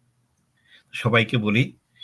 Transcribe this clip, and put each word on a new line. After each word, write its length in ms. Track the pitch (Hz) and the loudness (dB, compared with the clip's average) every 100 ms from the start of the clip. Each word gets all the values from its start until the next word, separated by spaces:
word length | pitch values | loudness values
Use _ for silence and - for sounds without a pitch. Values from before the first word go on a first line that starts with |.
| _ _ _ _ _ _ _ - _ | _ _ _ _ _ _ _ -20 _
সবাইকে 440 | - 113 113 110 120 | -6 0 0 0 -2
বলি, 360 | 104 104 135 - _ _ | 0 0 -2 -6 _ _